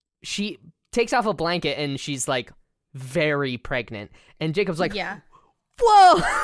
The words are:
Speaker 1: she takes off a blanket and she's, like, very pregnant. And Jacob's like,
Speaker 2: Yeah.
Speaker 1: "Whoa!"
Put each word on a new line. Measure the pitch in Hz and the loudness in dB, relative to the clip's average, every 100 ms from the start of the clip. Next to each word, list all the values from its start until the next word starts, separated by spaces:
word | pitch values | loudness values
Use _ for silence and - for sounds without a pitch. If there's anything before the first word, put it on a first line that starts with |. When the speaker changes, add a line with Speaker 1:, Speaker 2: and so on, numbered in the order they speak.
| _ _ | _ _
Speaker 1:
she | - - 208 147 - _ _ | -10 -6 -6 -10 -20 _ _
takes | - 233 | -2 0
off | 254 214 | 0 0
a | |
blanket | 165 165 175 156 143 | -2 -2 -2 -2 -4
and | 147 135 | -4 -6
she's, | - 135 147 | -6 -6 -4
like, | 131 - - _ _ _ | -4 -6 -14 _ _ _
very | 135 131 165 151 143 135 123 | -18 -6 -2 0 0 -2 -6
pregnant. | - 127 107 107 107 - _ - | -6 -6 -6 -12 -14 -20 _ -8
And | 160 | -4
Jacob's | 160 190 160 | -2 -2 -2
like, | 175 | -4
Speaker 2:
Yeah. | 202 175 196 - _ _ _ _ - | -4 -10 -12 -18 _ _ _ _ 0
Speaker 1:
"Whoa!" | 466 415 370 339 - - | 6 8 8 8 2 -2